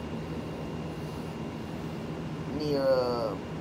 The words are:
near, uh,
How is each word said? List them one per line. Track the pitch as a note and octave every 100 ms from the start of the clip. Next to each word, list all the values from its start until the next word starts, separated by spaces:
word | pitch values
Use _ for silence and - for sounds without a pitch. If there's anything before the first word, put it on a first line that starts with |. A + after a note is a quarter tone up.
| D#2+ D#2 D#2+ D#2+ D#2+ - - D#2+ - - D#2 - - - - - - - - - - - - - - D3
near, | D3+ C#3+
uh, | C3+ B2+ B2 A#2+ A2+ F#2+ F2 -